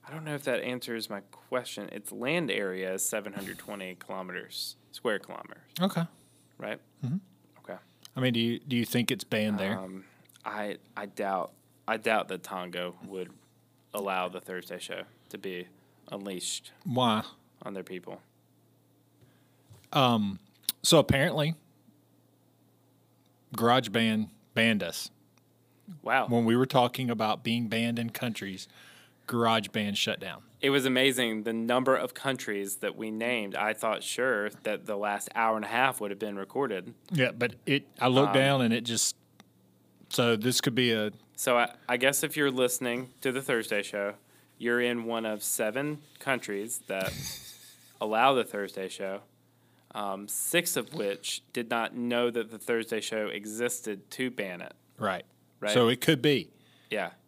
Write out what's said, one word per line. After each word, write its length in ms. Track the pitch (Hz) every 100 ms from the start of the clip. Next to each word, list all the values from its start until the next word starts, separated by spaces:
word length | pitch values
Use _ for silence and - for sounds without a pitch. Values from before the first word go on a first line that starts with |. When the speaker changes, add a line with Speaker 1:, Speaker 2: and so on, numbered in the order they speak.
| -
Speaker 1:
I 40 |
don't 120 | 156 156
know 80 | 147
if 80 | 135
that 160 | 120
answers 480 | 120 123 120 113 107
my 120 | 101 -
question. 560 | - - 127 120 - 101
Its 200 | - -
land 380 | 104 123 170 147
area 420 | 98 101 92 92
is 100 | 95 -
seven 280 | 110 104
hundred 240 | 98 98 101
twenty 380 | - 101 92 90
kilometers, 800 | - 98 92 90 - - - - _
square 280 | - 123 101
kilometers. 420 | - - - - _ -
Speaker 2:
Okay. 220 | 185 170 165 - _ _ _ _
Speaker 1:
Right? 220 | 107 110 _ _ 127
Speaker 2:
Mm-hmm. 120 | 170 - _ _ -
Speaker 1:
Okay. 200 | - 95 _ _ - -
Speaker 2:
I 20 |
mean, 140 | 127
do 60 | 117
you, 180 | 117 117
do 160 | - 120
you 80 | 117
think 260 | 123 117
it's 120 | 113
banned 340 | - 110 107 101
there? 200 | 95 95
Speaker 1:
Um, 240 | 95 95 95 _ _ -
I, 340 | - 107 104 95 _ -
I 80 | 104
doubt, 480 | - 101 95 82 - _ _ -
I 80 | 110
doubt 320 | 113 110 -
that 140 | 92
Tonga 480 | - 95 90 87 90 87 98
would 220 | 95 90 - _ _ _ _ _
allow 340 | 104 98 92 90
the 140 | 90
Thursday 360 | - 92 87 90
show 260 | - 90 - _ _
to 80 | 98
be 300 | 95 90 87 _ _ _ -
unleashed 600 | 104 98 92 - - - -
Speaker 2:
Why? 400 | - 123 123 110 - - _ _
Speaker 1:
on 140 | - 98
their 80 |
people. 360 | 90 92 90 - _ _ _ _ _ _ _ _ _ _ - _ _ _ _ - -
Speaker 2:
Um, 460 | 151 127 117 104 95 _ _ - -
so 140 | - 160
apparently, 580 | - 135 139 143 147 165 _ _ _ _ _ _ _ _ _ _ _ _ _ _ _ _ _ _ _ -
GarageBand 720 | 113 123 113 107 113 107 104 - _
banned 300 | - 113 107
us. 260 | 87 - - _ _ _ _ _ _ _ - 165
Speaker 1:
Wow. 240 | 120 131 120
Speaker 2:
When 180 | 120 113
we 100 | 120
were 100 | 131
talking 420 | 135 123 - 127
about 340 | 113 107 107
being 240 | 117 117 117
banned 300 | 113 117 117
in 140 | 117
countries, 560 | - 123 107 98 92 - - - - - _ -
GarageBand 680 | 120 117 113 98 110 104 101
shut 220 | - 107
down. 240 | 95 76 - _
Speaker 1:
It 80 | 139
was 160 | 139 131
amazing 580 | 127 135 123 120 110
the 100 | 107
number 420 | 113 117 123 131 131
of 180 | 90
countries 640 | - 139 127 - 101 98 -
that 180 | 104 -
we 140 | 110
named. 440 | 110 117 120 101 92
I 180 | 104
thought, 300 | 110 117 104
sure, 460 | - - 131 110 104 -
that 220 | 107 101 -
the 120 | 104
last 320 | 104 101 -
hour 220 | 117 113 110
and 100 | 101
a 40 |
half 320 | 117 135 123
would 100 | 104
have 80 | 98
been 160 | 107 101
recorded. 580 | 95 127 139 98 104 - -
Speaker 2:
Yeah, 200 | 170 127
but 240 | 120 120 - -
it, 220 | 143 - -
I 80 | 123
looked 220 | 127 139
Speaker 1:
Um, 60 | 131
Speaker 2:
down 260 | 135 139
and 120 | 120
it 80 | 117
just, 340 | 120 110 - - _ _ - _ _ _ _ _ -
so 260 | - 120 113
this 240 | 117 123
could 140 | - 120
be 160 | 123
a 200 | 113 107 101 _ -
Speaker 1:
So 220 | - 120
I, 140 | 117 - -
I 100 | 123
guess 260 | 135 139
if 120 | 156 151
you're 140 | 139
listening 580 | 127 123 123 127 120 127 -
to 100 | 135
the 100 | 127
Thursday 400 | 135 120 110 104
show, 340 | 101 104 101 101 _ - _ _
you're 240 | 117 120
in 240 | 120 120 113
one 200 | 117 113
of 180 | 107
seven 560 | - - 110 120 147 151 - -
countries 640 | - 127 - 101 110 - -
that 260 | 95 95 - - - - -
Speaker 2:
<laughs> 440 | - - - -
Speaker 1:
allow 320 | 110 110 131
the 100 | 135
Thursday 460 | 107 104 98 98 95
show, 320 | - 95 98 - _ _ _ _ _ _ 107
um, 320 | 104 98 101
six 480 | - - 170 175 -
of 180 | 110
which 480 | 151 104 101 - - _
did 160 | - 113
not 260 | 117 113 -
know 340 | 120 120 120
that 220 | 117 110
the 80 | 113
Thursday 400 | - 117 113 110
show 280 | 101 110 107
existed 840 | 101 104 107 120 - 110 98 -
to 180 | - 127
ban 320 | 123 98 90
it. 120 | 85 - _ -
Speaker 2:
Right. 260 | 104 92 - _ _ _
Speaker 1:
Right? 100 | 104
Speaker 2:
So 140 | 110 117
it 140 | 123
could 200 | - 147
be. 280 | 139 135 90 _ _ _ _
Speaker 1:
Yeah. 200 | 107 87 -